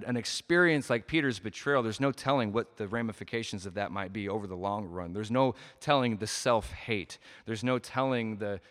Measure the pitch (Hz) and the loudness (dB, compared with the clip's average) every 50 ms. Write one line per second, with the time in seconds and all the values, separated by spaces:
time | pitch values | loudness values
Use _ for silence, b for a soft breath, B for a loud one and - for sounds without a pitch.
0 | 101 123 123 120 110 - - - - - 170 175 180 170 156 143 127 - 123 117 | -2 -2 -2 -2 -2 -4 -6 -6 0 4 6 6 8 6 6 4 2 2 0 0
1 | - - 151 160 143 135 113 - - 107 - - - 143 143 135 117 113 104 - | 0 0 0 2 2 2 0 -2 -6 -8 -10 -4 0 2 2 4 4 2 0 2
2 | 135 139 131 - - 135 143 135 113 104 101 117 107 - - - 107 95 113 117 | 0 0 0 0 0 2 2 2 2 2 0 0 -2 -2 -6 -6 -4 -2 -2 -2
3 | 117 110 101 - 101 - - 117 113 - - 98 90 98 87 101 101 - 95 101 | -2 -2 -4 -8 -8 -6 -4 -4 -4 -4 -8 -8 -8 -6 -4 -2 -4 -2 -2 -6
4 | 98 92 98 110 98 98 101 110 101 92 92 87 92 101 101 107 104 82 87 90 | -6 -6 -4 -4 -2 -2 -2 -4 -4 -6 -6 -4 -2 -2 -2 -2 -4 -6 -6 -6
5 | 87 85 90 104 110 104 117 127 135 127 110 B B B B B - 156 147 135 | -6 -6 -4 -6 -4 0 4 4 4 4 2 B B B B B 0 2 4 4
6 | 123 120 110 92 107 - - - - 127 117 110 - - - - - - 113 98 | 4 2 0 -2 -4 -4 -4 -2 2 4 4 4 2 -2 -8 -10 -4 -2 -2 -2
7 | 82 - - - B B B B B 113 113 104 120 127 127 123 - - - 131 | -2 -6 -12 -18 B B B B B -6 -6 -2 0 0 0 0 -2 -2 -2 0
8 | 135 135 127 120 113 110 107 101 107 101 101 92 b b | 0 2 2 0 0 -2 -4 -4 -4 -4 -6 -6 b b